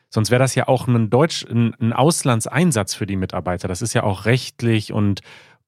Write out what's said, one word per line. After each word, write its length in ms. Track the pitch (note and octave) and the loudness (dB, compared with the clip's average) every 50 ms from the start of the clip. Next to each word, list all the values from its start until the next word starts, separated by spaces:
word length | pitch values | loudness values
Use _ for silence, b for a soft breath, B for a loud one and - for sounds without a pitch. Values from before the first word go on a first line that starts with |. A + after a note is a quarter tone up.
| _ _ | _ _
sonst 220 | - A2+ A2 - | -2 -2 2 2
wär 80 | B2 B2 | 4 2
das 160 | C3 B2+ - | 2 2 0
ja 120 | C3 - | -2 0
auch 200 | - C3+ A#2+ - | 2 0 0 2
ein 240 | B2+ B2 A#2 A2+ G2+ | 2 2 2 2 2
Deutsch-, 340 | A#2+ B2 D#3 E3 - - - | 2 2 2 2 0 -6 -8
ein, 280 | - A2+ A#2 A#2 A2+ - - | -2 0 0 0 0 0 -2
ein 140 | A#2 A2+ A#2 | -2 -2 2
Auslandseinsatz 1000 | - C3 D#3+ E3 - - C#3+ A#2+ A2 - - - C3+ F3+ F3 B2 G#2+ G2 - - | 2 2 2 2 2 0 0 0 0 -2 -2 0 2 2 2 2 0 -2 -2 -4
für 100 | - A2 | -6 -6
die 120 | F#2 G2 | -4 -2
Mitarbeiter. 500 | F#2+ F#2 F2 - F#2 D#2 F2+ F2+ E2+ - | -4 -4 -4 -4 -6 -4 -4 -4 -4 -4
Das 160 | F2+ F2+ - A#2+ | -6 -6 -6 -6
ist 100 | A2+ - | -2 -2
ja 80 | B2 - | 0 0
auch 220 | G#2 G2 F2 G2+ | 0 -2 -2 0
rechtlich 680 | A2 A#2 - - - - - A#2+ A#2 A2+ G#2+ G2+ - | 0 0 0 0 -8 -10 -4 -2 0 0 0 -2 -2
und 300 | F#2+ G#2+ G#2 G2+ G2 - B B B B B B B B B | -2 0 0 0 0 -2 B B B B B B B B B